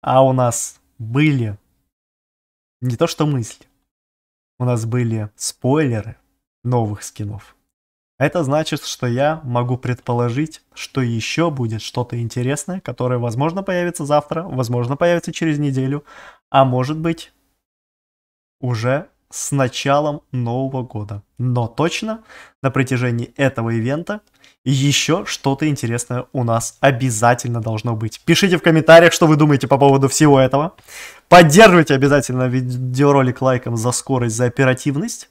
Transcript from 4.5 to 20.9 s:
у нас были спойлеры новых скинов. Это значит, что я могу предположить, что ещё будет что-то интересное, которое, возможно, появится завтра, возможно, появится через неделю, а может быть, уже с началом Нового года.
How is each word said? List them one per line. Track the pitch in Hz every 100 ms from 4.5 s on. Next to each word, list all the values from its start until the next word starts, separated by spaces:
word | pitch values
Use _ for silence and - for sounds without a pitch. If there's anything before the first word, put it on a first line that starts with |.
| _
у |
нас | 123 120 113
были | 123 120 113 107
спойлеры | _ - - 127 147 147 113 110 123 _ _ _ _
новых | 123 123 110 104
скинов. | - - 104 101 - _ _ _ _ _ _ _
Это | 143 175
значит, | 139 147 156 -
что | - - 127
я | 120 143 160
могу | 147 120 123 127
предположить, | 123 123 - 120 120 117 156 - _
что | - - -
ещё | 123 117 - - 170
будет | 139 117 110
что-то | - - 120 120
интересное, | 117 123 123 143 - 185
которое, | - - 127 123
возможно, | 120 113 147 180
появится | 196 180 175 170 143
завтра, | 147 147 165
возможно, | 180 131 117 120 120 139
появится | 175 170 170
через | 160 165 147
неделю, | 147 131 131 143 - - - - _
а | 139
может | 135 123 127 156
быть, | 165 165 - _ _ _ _ _ _ _ _ _ _ _ _ _
уже | 127 117 120 135 185 _ _
с | - -
началом | 143 127 - 143 143 151 147 _
Нового | 127 120 123 135 135
года. | 120